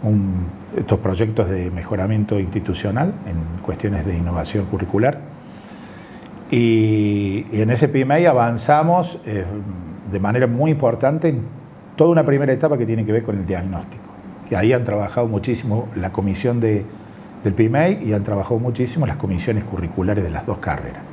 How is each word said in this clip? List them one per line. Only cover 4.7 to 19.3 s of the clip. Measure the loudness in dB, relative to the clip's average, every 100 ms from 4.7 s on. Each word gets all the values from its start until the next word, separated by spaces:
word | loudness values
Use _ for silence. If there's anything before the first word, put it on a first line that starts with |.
| -4 -2 2 2 0 -10 -18 -18 -18 -18 -18 -18 -18 -18 -18 -18 -18 -2
Y, | 2 6 6 4 4 4 2 0 -2 -2
y | 0
en | 2
ese | 4 4
pimei | 4 2 4 6
avanzamos, | 6 4 2 4 4 6 2 0 -6 -6
eh, | -4 -4 -6 -8 -10 -10 -12 -6
de | -2
manera | 2 2 2
muy | 2 2
importante | 2 2 2 0 2 0
en | 0 -4 -12 -18 -20 -18 4
toda | 6
una | 6 4
primera | 4 2
etapa | 2 2 2
que | 0
tiene | 0 2
que |
ver | 0
con | 0 -4
el | -2
diagnóstico, | -2 -4 -6 -10 -14 -18 -18 -18 -16 -4
que | 0
ahí | 2
han | 2
trabajado | 2 -2 -2 0 0
muchísimo | 0 -2 -2 0 -2 -2 -4
la | -4
comisión | -2 -2 0 0 2
de, | 2 2 -2 -14 -18 -20 -20 -4 -2
del |
pimei | 4 4 4 2 2 0
y |
han | -2 0
trabajado | -2 0 0
muchísimo | 0 -2 -2 0 -2
las | -2
comisiones | -2